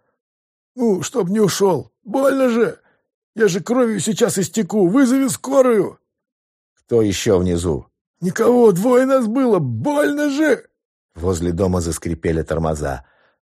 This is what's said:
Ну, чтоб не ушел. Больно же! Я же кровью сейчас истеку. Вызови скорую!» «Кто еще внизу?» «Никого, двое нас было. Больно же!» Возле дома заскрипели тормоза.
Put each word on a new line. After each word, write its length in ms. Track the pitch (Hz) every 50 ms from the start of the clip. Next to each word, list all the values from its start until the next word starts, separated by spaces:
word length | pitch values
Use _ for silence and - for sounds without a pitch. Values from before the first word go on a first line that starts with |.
| _ _ _ _ _ _ _ _ _ _ _ _ _ _ _
Ну, 260 | 247 254 233 196 180 143
чтоб 260 | - - 247 196 170
не 100 | 196 220
ушел. 520 | 214 180 - - 196 196 175 - - - _ _ _
Больно 460 | 175 202 269 269 277 269 269 262 254
же! 300 | 226 233 226 165 - - _ _ _ _ _ _ _ _ _ _ _
Я 140 | 214 226 202
же 140 | 165 196
кровью 380 | 160 - 240 262 254 226 220 196
сейчас 380 | 139 214 214 - 233 202 - 190
истеку. 500 | 185 - - 226 214 160 202 214 190 170
Вызови 400 | 190 269 277 233 254 269 269 254
скорую!» 720 | 156 - - 254 269 277 254 254 233 208 170 - - - _ _ _ _ _ _ _ _ _ _ _ _ _ _ _ _
«Кто 240 | _ - 120 117
еще 380 | 110 104 95 - - 117 101 90
внизу?» 480 | 90 90 87 85 85 92 76 65 - _ _ _ _ _ _ _
«Никого, 500 | 170 185 - - 220 - 247 247 240 220
двое 340 | 185 165 196 254 247 247 262
нас 220 | 262 269 262 240 214
было. 320 | 220 277 269 247 214 180
Больно 680 | 151 131 117 110 - 294 294 285 294 294 285 294 294 294
же!» 380 | 269 277 320 302 247 - - _ _ _ _ _ _ _ _ _ _
Возле 360 | 85 82 92 95 80 85 87
дома 300 | 87 82 98 92 92 90
заскрипели 640 | 82 85 80 - - 85 82 80 - 85 82 80 78
тормоза. 640 | - 80 78 80 80 78 73 73 71 67 67 - _ _ _ _ _ _ _ _